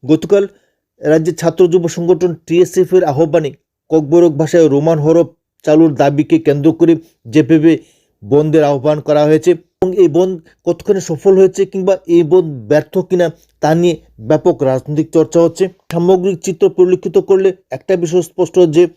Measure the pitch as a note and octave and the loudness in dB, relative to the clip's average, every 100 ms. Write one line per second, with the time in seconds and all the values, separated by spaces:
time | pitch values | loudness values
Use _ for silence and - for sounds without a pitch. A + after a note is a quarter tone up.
0 | C3 D#3 E3 G3+ G3+ _ _ _ _ _ | 0 -2 0 -2 -2 _ _ _ _ _
1 | D3 D#3+ D#3+ E3 E3 E3 F3+ F3+ E3 E3 | 0 0 0 -4 -4 0 2 2 -2 -6
2 | E3+ F3+ F3+ D#3+ _ E3 F3 - F3+ F#3 | -2 0 0 -6 _ 0 0 0 0 0
3 | E3+ C3+ E3 E3 D3+ - _ _ _ D#3+ | 0 -2 0 0 -4 -12 _ _ _ -2
4 | D3 E3 E3+ C#3+ D#3+ F3 D#3+ C#3 C#3 D#3+ | 0 2 2 0 0 2 2 2 0 0
5 | D3 E3 E3 _ _ _ - D#3+ E3 C3+ | 2 0 0 _ _ _ 0 2 2 2
6 | C#3+ C#3+ D3+ E3 D#3+ C#3+ C#3+ - D#3+ E3 | -2 0 0 0 0 0 0 0 0 0
7 | _ _ A#2 C3 C3 D#3+ D#3+ D3+ _ _ | _ _ -4 -2 2 2 2 0 _ _
8 | _ _ G#2 C#3 D#3 D#3 D3 C#3+ C#3 D3+ | _ _ -2 0 2 2 0 0 -2 -4
9 | - D3+ D3+ D#3 E3 E3+ _ _ F#3 F#3 | -2 0 2 2 0 -2 _ _ -4 -2
10 | F3 D3 F#3 F3+ _ _ - E3+ - F#3+ | -2 -2 -2 -4 _ _ -8 -6 -4 -4
11 | F3 D#3 G3 F#3+ F#3+ F#3+ F#3+ G3 F#3 F#3+ | -4 -4 0 2 2 0 -6 -4 -2 -4
12 | - E3+ D#3 F3+ E3 C3+ G#2+ D3 D3+ F#3+ | 0 0 2 0 0 -8 -2 -2 -2 -6
13 | F3+ F3+ E3 - _ _ D3+ E3 F3 D#3+ | -4 -2 -2 -4 _ _ -2 2 0 -2
14 | _ _ A2 D3+ F3 D3 C3+ C3 C3 D3 | _ _ -2 0 0 -2 -2 -4 -4 -6
15 | D#3 E3 D#3 E3+ E3 E3 F#3 - _ E3+ | -2 -2 0 2 0 0 -6 -6 _ -4
16 | F3 F#3+ F#3 E3+ - E3+ G3 D#3+ F3+ F3+ | 0 0 0 -6 -8 -2 -2 2 0 0
17 | G3 F#3+ F#3 F#3+ F#3+ F#3 _ C3 - F#3 | -2 -4 0 0 0 -4 _ -16 -4 -4
18 | E3+ F3+ D#3+ - E3+ - F3 D3+ F3 | 0 -2 -2 -6 -2 2 2 2 0